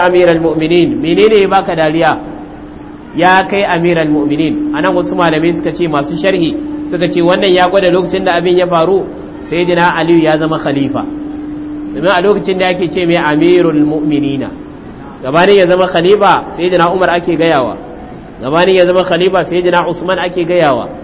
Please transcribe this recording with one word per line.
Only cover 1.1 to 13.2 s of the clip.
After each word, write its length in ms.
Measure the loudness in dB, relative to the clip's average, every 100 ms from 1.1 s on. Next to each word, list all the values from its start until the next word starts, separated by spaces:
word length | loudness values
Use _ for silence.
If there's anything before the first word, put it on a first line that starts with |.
| 2 4 4
ya 40 | 4
baka 280 | 2 0 0
dariya? 360 | 0 2 0 0 -6 -14 -16 -16 -16 -16 -18 -18 -10
Ya 300 | 0 4 4
kai 180 | 2 -2 0
amiral 400 | 0 0 0 0
mu'minin. 640 | 0 0 0 0 -2 -4
Anan 240 | -2 0 0
wasu 160 | -2
malamai 380 | 0 0 2 0 -2
suka 160 | -4 -4
ce, 80 | -2
masu 240 | -2 -4 -2
sharhi 400 | 0 0 -2 -4 -8 -8 -6
suka 160 | -4 -2
ce 80 | 0
wannan 320 | 2 2 2
ya 160 | 2 2
gwada 240 | 2 2
lokacin 320 | 2 0 -2
da 160 | 0 0
abin 160 | 2 2
ya 80 | 2
faru, 380 | 2 2 0 -2 -10 -14 -14 -6
Sayyidina 400 | -2 0 2 2
Ali 300 | 2 2 4
ya 140 | 4 2
zama 160 | 0 -2
khalifa. 460 | -2 -2 -2 -2 -6 -8 -10 -10 -10 -10 -10 -10 -10
Domin 160 | -4 0
a 100 | 2
lokacin 320 | 2 2 0 0
da 140 | 0
ake 160 | 0 -2
ce 160 | 0 0
mai 80 |
amirul 600 | 0